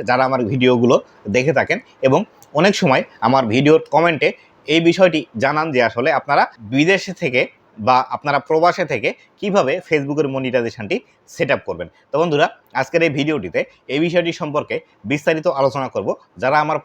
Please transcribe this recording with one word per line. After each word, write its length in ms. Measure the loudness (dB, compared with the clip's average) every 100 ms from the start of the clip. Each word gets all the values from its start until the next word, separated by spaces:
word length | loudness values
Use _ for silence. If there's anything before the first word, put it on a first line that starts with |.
যারা 200 | 0 0 2
আমার 160 | 0
ভিডিওগুলো 520 | -2 2 4 4 4 2 0 _ -4 0
দেখে 180 | 2
থাকেন 240 | 0 0 -4 -8 _
এবং 180 | 2 2 -2 _ _
অনেক 200 | 0 2 2
সময় 260 | 2 2 -2 -2
আমার 220 | 0 2 2
ভিডিওর 360 | 2 4 4 4
কমেন্টে 380 | 2 2 2 -2 -2 _ _ -2
এই 140 | 2 2
বিষয়টি 300 | 4 4 2 -4 -2
জানান 300 | -2 0 0
যে 80 | 2
আসলে 260 | 2 2 0
আপনারা 320 | 0 0 0 0 -4 -4
বিদেশে 420 | 0 2 2 -2
থেকে 280 | -8 -4 -2 -4 _ _ -6
বা 200 | 0 2 0 -6
আপনারা 240 | -2 -2
প্রবাসে 460 | 0 2 2 0 -4
থেকে 240 | -4 -4 -8 _ _
কিভাবে 360 | -2 0 0 -2 -2
Facebook-এর 420 | -4 -2 -4 -4
মনিটাইজেশনটি 640 | -4 -2 -2 -2 -6 -8 -8 -8 _ _
সেট 200 | -6 -2
আপ 100 | -2 -4
করবেন। 220 | -10 -12 _ _
তো 40 | -4
বন্ধুরা, 260 | -2 0 -2 -4 _ -6
আজকের 220 | -2 0
এই 80 | 0 0
ভিডিওটিতে 420 | -2 -4 -4 -6 -6 _ -8
এই 120 | -4
বিষয়টি 320 | -2 0 -2 -4
সম্পর্কে 340 | -6 -6 -6 -8 -10 _ -6
বিস্তারিত 420 | -4 -2 -2 -2
আলোচনা 400 | 0 -2 -2 -6
করব। 200 | -6 -6 -6 _ -6
যারা 160 | -2 0
আমার 140 | 0 -4